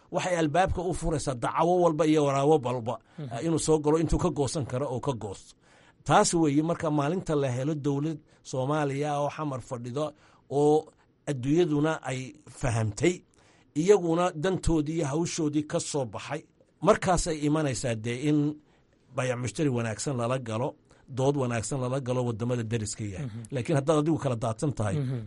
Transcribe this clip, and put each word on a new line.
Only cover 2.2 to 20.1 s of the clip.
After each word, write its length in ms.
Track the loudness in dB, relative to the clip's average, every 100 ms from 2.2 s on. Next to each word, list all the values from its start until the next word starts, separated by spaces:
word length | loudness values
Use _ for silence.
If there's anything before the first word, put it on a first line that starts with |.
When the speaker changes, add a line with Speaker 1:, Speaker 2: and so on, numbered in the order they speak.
Speaker 1:
waraawo 320 | 4 2 4 4
walba, 300 | 2 -4 -4 -6 _ -14
Speaker 2:
Mhm. 100 | -10
Speaker 1:
eh, 140 | -6
inuu 140 | -2 0
soo 200 | 2 2
galo, 180 | 4 2
intuu 200 | 2 2
ka 120 | 0
goosan 340 | 0 -2 -2 -4
karo 200 | -4 -4
oo 100 | -4
ka 120 | -4
goosto. 420 | -4 -6 -10 -16 -20 _ _ _ _ 2
Taas 280 | 4 4
weeye 280 | 4 4 4
marka 280 | 2 0 0
maalinta 440 | 0 0 -2 -2 0
la 120 | 0
helo 260 | -2 -4
dowlad 440 | -2 -2 -2 -2 -6 _ _
Soomaaliya 680 | -10 -4 -2 0 -2 -2 -2 -2
oo 80 | -2
xamar 300 | -4 -6 -6
fadhido 440 | -8 -10 -8 -6 -6 -8 _ _ -4
oo 240 | 2 4 4 2 _ _ _ -6
adduunyaduna 640 | -4 2 2 4 4 2 0
ay 180 | -6 -8 -8 -16 -20
fahamtay, 640 | -4 0 0 0 2 0 0 -8 _ _ _ _ 0
iyaguna 480 | 6 6 6 2 2
dantoodii 600 | 0 0 0 2 2 0 -2
iyo 80 | -2
hawshoodii 560 | -2 -2 -2 0 0
ka 160 | -2 -4
soo 240 | -4 -4
baxay, 360 | -4 -8 -8 -10 -12 _ _ -2
markaasay 540 | 4 4 4 0 0 0
imanaysaa, 560 | 2 2 0 -2 -2
dee, 240 | -2 -4 -2 2
in 120 | 2 2 -4 _ _ _ _ _
bayac 280 | -4 -2 -2
mushtari 300 | -4 -2 0
wanaagsan 460 | 0 -2 -4 -4